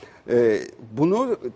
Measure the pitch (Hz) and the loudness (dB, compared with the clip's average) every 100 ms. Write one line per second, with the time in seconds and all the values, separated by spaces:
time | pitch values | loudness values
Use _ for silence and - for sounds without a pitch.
0 | - - - 120 120 101 64 - 117 110 | -20 -16 -2 2 4 2 -2 -14 -12 -2
1 | 160 208 262 226 127 | 0 2 0 -4 -8